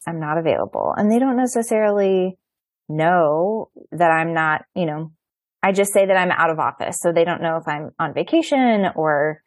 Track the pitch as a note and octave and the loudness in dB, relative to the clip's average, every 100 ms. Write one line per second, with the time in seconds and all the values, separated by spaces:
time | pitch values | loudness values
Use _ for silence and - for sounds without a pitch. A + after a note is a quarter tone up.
0 | - E3 D3+ D#3+ D#3+ F2+ - - B1+ - | -10 -8 -4 -2 0 0 -2 -4 -4 0
1 | G#3 A3+ C4+ B3 B3+ B3 A3+ A3 G#3+ G3+ | 2 2 2 0 0 -2 -2 0 2 2
2 | G3 F#3+ F#3 F#3 _ _ _ _ - D3+ | 2 2 0 -6 _ _ _ _ -8 0
3 | D#3+ F3+ D#3 D3+ F#3 A3 - - - D#3+ | 2 4 2 2 0 -4 -8 -16 -12 0
4 | E3+ D#3+ E3 D#3+ D#3+ D#3 - - E3+ D3+ | 2 2 0 0 0 -2 -4 -6 -4 -4
5 | D#3+ _ _ _ _ - F#3+ F#3+ G3+ G#3 | -10 _ _ _ _ -4 0 2 2 2
6 | G3 F#3+ F3+ D#3 E3 D#3+ C3+ - - - | 4 2 2 2 0 0 -4 -4 -8 -4
7 | F3 E3+ E3+ E3+ E3 E3 D#3+ D3 D#3 - | -2 0 0 0 -2 -4 -6 -8 -8 -8
8 | D#3+ C#3 E3+ E4 D#4+ C#4 B3+ G#3+ F#3 - | -6 -4 -2 0 0 0 2 2 0 0
9 | D#3 D3 D3+ D3+ | 0 2 0 -4